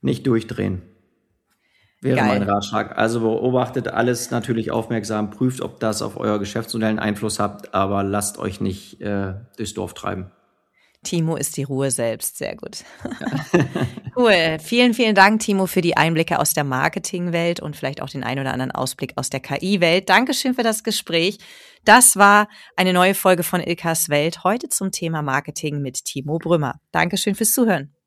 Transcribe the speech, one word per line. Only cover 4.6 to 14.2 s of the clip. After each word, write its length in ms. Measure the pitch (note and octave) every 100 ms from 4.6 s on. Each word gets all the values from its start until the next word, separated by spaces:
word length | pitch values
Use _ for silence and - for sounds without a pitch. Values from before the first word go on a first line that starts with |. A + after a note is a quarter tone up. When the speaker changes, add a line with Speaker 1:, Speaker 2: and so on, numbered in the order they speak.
| A2
Speaker 1:
aufmerksam, 580 | A2+ A2 A#2 G2+ G#2+ G#2+
prüft, 320 | - B2+ B2+
ob 180 | - -
das 220 | A2+ G#2
auf 160 | G#2 -
euer 220 | A2 G#2+
Geschäftsmodell 500 | G2 - A2+ A2+ A2
einen 80 | G#2+
Einfluss 420 | G#2+ G2+ G#2+ -
hat, 360 | G#2 G2+ - G2
aber 260 | G2 G2+
lasst 380 | G2 G#2 G2+ -
euch 200 | F#2 F#2+
nicht, 420 | G2+ F#2+ - -
äh, 340 | G2+ G2+ G2 F#2+ A#2+ -
durchs 180 | G#2 -
Dorf 180 | F#2
treiben. 380 | - G2 F#2+ F#2 _ _ _ _ _ _ _
Speaker 2:
Timo 320 | - E3+ D#3+ E3
ist 220 | C#3 -
die 60 |
Ruhe 280 | C3+ C3 C#3
selbst. 460 | C3+ A#2 A2 - -
Sehr 180 | - -
gut. 280 | - - - -
Speaker 1:
Ja. 640 | - - C4 D#3+ D3+ F3+ -
<laughs> 220 | E3+ C#3 - -
Speaker 2:
Cool. 440 | -